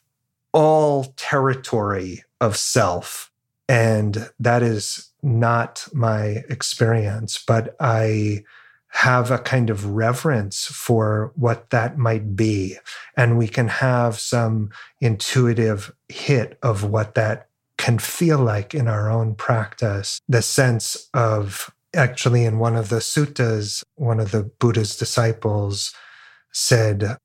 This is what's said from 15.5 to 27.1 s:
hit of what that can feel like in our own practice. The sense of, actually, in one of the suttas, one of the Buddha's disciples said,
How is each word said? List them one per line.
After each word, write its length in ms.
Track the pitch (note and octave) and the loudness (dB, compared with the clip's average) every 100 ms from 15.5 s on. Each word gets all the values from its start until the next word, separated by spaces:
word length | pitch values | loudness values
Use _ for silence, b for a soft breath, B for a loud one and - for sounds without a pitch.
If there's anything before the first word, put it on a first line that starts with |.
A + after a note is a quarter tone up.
| A2+ A2 G#2 - - - | 2 0 0 -6 -18 -20
hit 500 | - - C3+ G#2+ - | -6 0 2 0 -2
of 220 | B2 G2+ | -2 0
what 320 | G#2 A2 G#2+ - | 0 0 0 0
that 340 | A2 A2 - _ _ - | 0 -2 -10 _ _ -4
can 220 | - A2+ | 0 0
feel 380 | - - E3+ D3 | -2 0 2 4
like 360 | A#2+ G#2 G2+ | 2 0 -4
in 140 | D3+ A#2 | -2 0
our 220 | G#2+ G#2+ | 0 0
own 260 | A2+ A2+ G#2 | 0 0 -2
practice. 840 | - A#2 G#2 - A2+ G2+ G2 - - | 0 0 -2 -4 -4 -2 -6 -8 0
The 140 | A#2+ | 0
sense 680 | - - B2+ A#2 - - - | 2 2 2 2 -2 -10 -4
of, 580 | - A2+ G#2+ G2+ - - _ _ | 0 0 0 -4 -8 -14 _ _
actually, 520 | F3 C3 - B2+ A#2+ A#2 | 0 0 0 2 4 2
in 140 | A2 | 2
one 160 | A2+ A#2 | 2 0
of 140 | G#2 | 0
the 80 | A#2 | -2
suttas, 840 | - - C#3+ C#3+ A#2+ A2 G#2 - - - | -2 0 0 0 0 0 -4 -8 -12 -4
one 240 | A#2+ A2 | -2 0
of 120 | G2+ | 0
the 120 | A2 | -2
Buddha's 520 | G2+ - A#2+ A2 G#2 - | -2 0 2 2 -2 -4
disciples 960 | A#2+ - A2+ A2 A2 G#2 G2+ G2 - B B B B B B | -4 0 0 0 -2 0 -2 -4 -8 B B B B B B
said, 680 | - - A#2+ A2 G2+ G#2 | -4 2 4 4 0 -2